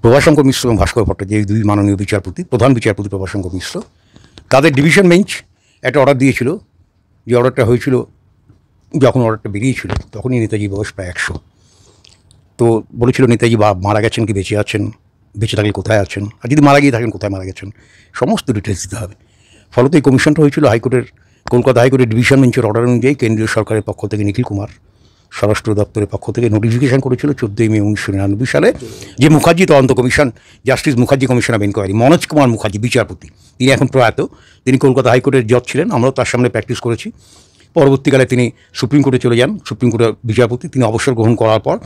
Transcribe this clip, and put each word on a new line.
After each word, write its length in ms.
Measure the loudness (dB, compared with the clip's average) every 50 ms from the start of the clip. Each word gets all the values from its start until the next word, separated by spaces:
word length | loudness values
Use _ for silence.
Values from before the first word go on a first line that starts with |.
প্রভাশঙ্কর 420 | 4 4 4 6 4 4 4 4 4
মিশ্র 240 | 2 0 0 -2 -2
এবং 80 | 0
ভাস্কর 280 | 0 -2 -2 0 -2 -2
ভট্টাচার্য, 340 | -2 -4 -6 -6 -4 -2 -2
এই 60 | -2
দুই 180 | 0 -2 0
মাননীয় 340 | 0 0 0 2 2 0 0
বিচারপতি, 480 | -2 -2 -4 -4 -4 -4 -6 -12 -12 -8
প্রধান 300 | -4 -2 0 2 2 0
বিচারপতি 340 | 0 -2 -2 -2 -2 -6 -8
প্রভাশঙ্কর 420 | -8 -8 -8 -8 -8 -8 -8 -8 -8
মিশ্র, 280 | -10 -10 -10 -12 -12 -14 _ _ _ _ _ _ _ _ _ _ -20 _ _
তাদের 220 | 2 4 4 4
ডিভিশন 360 | 2 4 2 4 4 4 6 6
বেঞ্চ 200 | 4 4 2 0 -6 -14 -14 _ _ _ _ _ _ _
একটা 180 | -6 -2 0 2
অর্ডার 180 | 2 2 2 2
দিয়েছিল। 380 | 2 0 0 0 -2 -4 -4 -6 _ _ _ _ _ _ _ _ _ _ _ _ _
যে 80 | 0 0
অর্ডারটা 300 | 2 2 2 2 0 0
হয়েছিল, 380 | 2 0 0 0 -2 -2 -2 -4 _ _ _ _ _ _ _ _ _ _ _ _ _ _ _ _ _ -2 2
যখন 240 | 2 2 2 2
অর্ডারটা 260 | 0 0 -2 -4 _ -10
বেরিয়েছিল, 420 | -8 -4 -4 -4 -4 -4 -6 -8 -8 -8 -8 _
তখনই 280 | -16 -10 -6 -4 -2 -2
নেতাজি 280 | -2 -2 -2 -4 -4 -4
বয়স 240 | -4 -6 -8 -8
প্রায় 160 | -8 -12 -12 -12
একশো। 320 | -10 -8 -8 -8 -8 -10 _ _ _ _ _ _ _ _ _ _ _ _ _ _ _ _ _ _ _ _ _ _ _ 0
তো 240 | 0 2 2 0 -4 _ -6
বলেছিল 300 | -2 0 0 2 2 2
নেতাজি 300 | 2 2 2 2 2 2
বা-, 180 | 4 2 2 2
মারা 260 | 0 -2 -2 0 0
গেছেন 260 | 0 -2 -2 -2 -4
কি 60 | -2
বেঁচে 260 | -4 -6 -4 -4 -4 -4
আছেন, 320 | -4 -4 -4 -6 -6 -6 -8 _ _ _ _ _ _ _ _ -6
বেঁচে 180 | -6 -2 -2
থাকলে 160 | 0 0 0
কোথায় 280 | -2 -4 -2 0 0 0
আছেন, 260 | 0 -2 -6 -10 -10
আর 220 | -10 -12 _ -4 0
যদি 120 | 2 4
মারা 200 | 6 6 6 6
গিয়ে 120 | 4 2
থাকেন 180 | 2 0 -4 -4
কোথায় 220 | -6 -6 -8 -6
মারা 120 | -6 -8 -10
গেছেন, 260 | -12 -14 -14 -16 -18 -20 _ _ _ _ _ _ _
সমস্ত 380 | _ -2 -2 0 0 -4 -2 -4
ডিটেলস 320 | -4 -4 -2 -4 -6 -6
দিতে 140 | -8 -12 -12
হবে। 180 | -12 -12 -14 -16 _ _ _ _ _ _ _ _ _ _ _
ফলত 220 | 0 0 2 4 2
এই 60 | 2
কমিশনটা 420 | 4 4 2 4 2 2 2 4
হয়েছিল 240 | 2 2 2 2 2
হাইকোর্টের, 360 | 2 2 2 0 -2 -2 -2 -4 -6 _ _ _ _ _ _ _ 0
কলকাতা 300 | 0 2 2 2 2 4
হাইকোর্টের 280 | 4 4 4 2 2 2
ডিভিশন 320 | 2 0 2 2 4 4
বেঞ্চের 260 | 4 4 2 0 -2
অর্ডার 180 | 0 0 0 0
অনুযায়ী 300 | 0 0 0 0 0 -2
কেন্দ্রীয় 320 | 0 -2 -2 -2 -2 -2
সরকারের 360 | -2 -2 -4 -2 -2 -4 -4
পক্ষ 240 | -4 -6 -10 -8 -8
থেকে 180 | -6 -4 -4 -4
নিখিল 200 | -2 -2 -4 -4
কুমার 240 | -4 -6 -8 -8 -10 -16 _ _ _ _ _ _ _ _ _ _ _
স্বরাষ্ট্র 420 | -6 -4 0 0 0 -2 -2 -4 -2
দপ্তরের 320 | -2 -2 -2 _ -6 -4
পক্ষ 240 | -4 -6 -8 -8 -6
থেকে 200 | -4 -2 0 0
নোটিফিকেশন 500 | 0 0 0 0 0 0 0 2 0 0
করেছিল 320 | 0 -2 -4 -2 -2 -4
চোদ্দোই 360 | -4 -4 -6 -8 -2 -2 0 0
মে 120 | 0 0
উনিশশো 320 | 0 -2 -2 -4 -4 -6
নিরানব্বই 340 | -4 -4 -2 -4 -2 -4 -4
সালে, 260 | -2 0 2 2 2 0 -2 -12 -16 -18 -18 -20 -20 -2 2
যে 100 | 4 4
মুখার্জি 380 | 6 6 4 4 4 4 4
তদন্ত 260 | 4 4 4 4 4
কমিশন, 380 | 2 0 0 0 0 0 0 -2 -4 -10 _ _ -20 _ _
জাস্টিস 300 | -2 -2 0 0 -2 0
মুখার্জি 300 | 0 2 2 2 0 2
কমিশন 280 | 0 0 0 0 0 -2
of 80 | -2
ইনকোয়ারি, 300 | -2 -2 -4 -4 -4 -2
মনোজ 340 | 0 2 4 4 4 2 0
কুমার 220 | -2 0 2 2 2
মুখার্জি 300 | 0 -2 -4 -6 -6 -4
বিচারপতি, 500 | -6 -2 -2 -2 -2 -2 -6 -18 -20 -20 _ _ _ _ _ _
তিনি 140 | 2 2
এখন 140 | 2 2 0
প্রয়াত, 340 | 0 2 2 2 2 0 -2 -8 -8 -10 _ _ _ _ _ _
তিনি 140 | 0 0 2
কলকাতা 320 | 2 2 2 2 2 2
হাইকোর্টের 360 | 2 2 2 0 0 0 0
জজ 160 | 2 0 0 0
ছিলেন, 240 | 0 0 0 0 0
আমরাও 200 | -2 0 0 0
তার 140 | 0 -2 -4
সামনে 240 | -2 -2 0 -2 0
প্র্যাকটিস 320 | -2 -4 -6 -6 -8 -6
করেছি। 300 | -4 -6 -6 -6 -8 -16 -16 _ _ _ _ -20 _ _ _ _ _ _ _
পরবর্তীকালে 520 | 2 4 4 4 2 0 0 2 2 2
তিনি 240 | 2 0 -2 -2 -2 -4 _ _ _
সুপ্রিম 300 | _ -8 -6 0 0 2
কোর্টে 160 | 2 2 0 0
চলে 180 | 0 0 2
যান, 220 | 2 0 0 -2 -8 -10
সুপ্রিম 260 | -12 -8 -2 -2 -2
কোর্টের 220 | 0 2 0 0 0 _ -6
বিচারপতি, 440 | -2 2 2 2 2 0 -6 -10 -8
তিনি 160 | -2 -2 -2
অবসর 300 | 0 -2 -2 -2 -2 -2
গ্রহণ 200 | 0 2 2 2
করার 260 | 2 2 2 2 0
পর 180 | 0 -2 -4 -4 -6